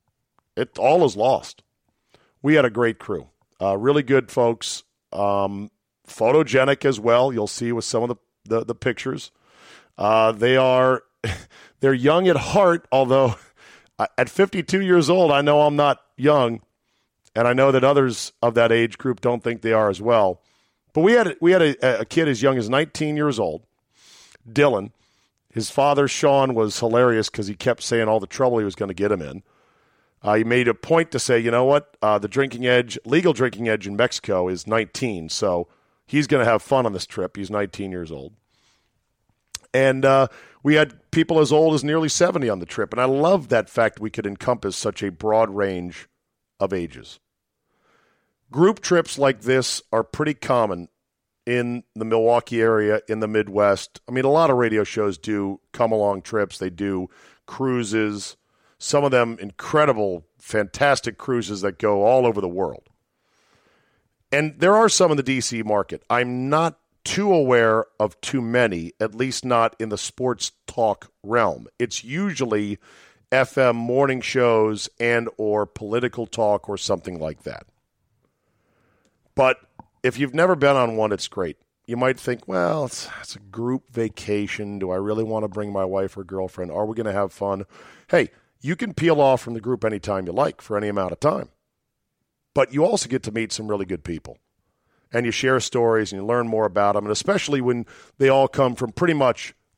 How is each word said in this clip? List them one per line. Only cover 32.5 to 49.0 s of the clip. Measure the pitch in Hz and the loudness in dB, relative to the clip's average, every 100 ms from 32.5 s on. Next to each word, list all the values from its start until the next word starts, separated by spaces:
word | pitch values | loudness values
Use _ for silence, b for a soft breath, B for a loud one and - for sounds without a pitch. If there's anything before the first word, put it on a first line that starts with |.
| 120 123 | -2 2
age, | 123 120 - 113 | 2 0 -8 -2
legal | 156 180 | 2 2
drinking | 127 127 98 117 | 2 -2 -2 -2
age | 107 98 | -2 -4
in | 101 | -2
Mexico | 123 - - 92 90 | -2 -2 -4 -2 0
is | 90 - | -4 -2
nineteen, | 113 104 - 127 92 80 | -2 -2 -6 -6 -6 -8
so | - 104 87 87 _ _ _ - | -4 -2 -2 -4 _ _ _ -4
he's | 143 135 | -2 0
gonna | 143 117 | 2 2
have | 110 | 2
fun | - 135 117 | 2 0 0
on | |
this | 95 - | -4 -10
trip." | - 90 101 | -8 -8 -8
He's | 98 | -8
nineteen | 104 101 - 95 | -6 -6 -8 -10
years | 90 80 | -10 -10
old. | 71 67 _ _ _ _ _ _ _ _ _ _ _ _ - _ | -12 -16 _ _ _ _ _ _ _ _ _ _ _ _ -20 _
And, | 127 135 131 135 | 2 2 2 4
uh, | 135 127 B B B | 4 2 B B B
we | 139 151 | 2 4
had | 151 - - | 2 -2 -4
people | 165 165 160 | -2 2 2
as | 143 | 4
old | 151 160 151 | 4 4 2
as | |
nearly | 143 160 156 | 0 -2 -2
seventy | - 175 175 123 | 0 0 0 -2
on | 98 | -4
the | 87 | -6
trip, | - 98 | -8 -6
and | 117 | -2
I | 127 | 0
love | 135 160 190 131 | 2 2 0 0
that | 120 101 | -2 0
fact | - 110 - | 0 0 -2
we | 107 | -10
could | - 101 | -6 -8
encompass | 98 - 120 101 - | -6 -4 -2 -4 -4
such | 107 - | -6 -4
a | 101 | -8
broad | 85 107 110 110 | -6 0 2 2
range | 98 98 90 90 - - _ _ _ _ - | 0 -2 -4 -8 -12 -20 _ _ _ _ -6
of | 98 | -4
ages. | 95 85 60 - - _ _ _ _ _ _ _ _ _ _ _ _ _ | -4 -6 -12 -20 -20 _ _ _ _ _ _ _ _ _ _ _ _ _
Group | 147 185 214 | 2 2 2
trips | - 175 | 0 0